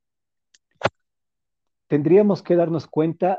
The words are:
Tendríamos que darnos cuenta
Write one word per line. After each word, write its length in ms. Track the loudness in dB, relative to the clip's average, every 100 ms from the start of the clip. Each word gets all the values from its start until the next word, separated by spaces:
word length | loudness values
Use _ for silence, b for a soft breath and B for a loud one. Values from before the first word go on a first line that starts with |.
| _ _ _ _ _ _ _ _ -8 -8 _ _ _ _ _ _ _ _ _
Tendríamos 540 | -4 2 2 2 -2
que 140 | -2 0
darnos 320 | 0 -4 -6
cuenta 500 | -4 -4 -2 -4